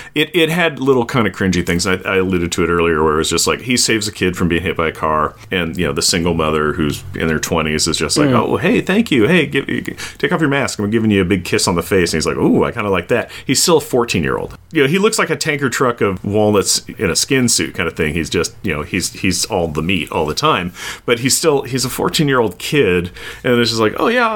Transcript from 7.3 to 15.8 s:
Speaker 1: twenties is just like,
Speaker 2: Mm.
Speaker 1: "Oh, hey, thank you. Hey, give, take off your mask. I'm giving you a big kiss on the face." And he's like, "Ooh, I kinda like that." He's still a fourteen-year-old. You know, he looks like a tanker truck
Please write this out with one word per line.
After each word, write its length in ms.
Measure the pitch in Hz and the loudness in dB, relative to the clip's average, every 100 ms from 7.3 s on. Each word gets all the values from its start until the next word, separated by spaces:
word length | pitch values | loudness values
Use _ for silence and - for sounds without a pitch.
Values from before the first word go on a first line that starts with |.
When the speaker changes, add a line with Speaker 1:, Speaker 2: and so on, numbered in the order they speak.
| 78 | 0
Speaker 1:
twenties 480 | - 85 78 78 82 | 0 0 0 0 -2
is 100 | 73 | -2
just 200 | 78 - | 0 2
like, 120 | 143 | 2
Speaker 2:
Mm. 60 | 123 | 2
Speaker 1:
"Oh, 220 | - 98 | 0 0
hey, 240 | 165 240 | 2 0
thank 300 | - 196 226 | 0 0 2
you. 160 | 135 107 | 2 4
Hey, 180 | 175 139 | 2 2
give, 220 | 143 - - - - - - | -2 -2 -4 -6 -10 -12 -4
take 140 | 143 | -2
off 100 | 165 | 0
your 80 | 151 | 0
mask. 300 | 139 131 - | 0 -2 -4
I'm 100 | 104 | 0
giving 220 | 113 110 | 2 4
you 100 | 98 | 4
a 40 | 90 | 4
big 180 | 98 90 | 0 0
kiss 220 | - - | 0 0
on 80 | 85 | 0
the 80 | |
face." 280 | - 98 85 | 2 2 2
And 40 | 82 | 0
he's 80 | 78 | 0
like, 100 | 65 | 0
"Ooh, 260 | 147 196 | 2 2
I 80 | 73 | 0
kinda 180 | 117 104 | -2 -2
like 180 | 90 87 | 0 0
that." 220 | 120 92 - - | -2 -2 -6 -2
He's 160 | 127 | 0
still 160 | - 165 | 4 2
a 40 | |
fourteen-year-old. 760 | - 127 117 98 67 53 - - - | 2 0 2 0 0 -2 -6 -12 -4
You 120 | 156 | 0
know, 60 | 135 | 2
he 80 | 170 | 2
looks 180 | 214 226 | 2 2
like 100 | 170 | -2
a 40 | 151 | -2
tanker 340 | 160 143 135 | -2 -2 0
truck 320 | - | 0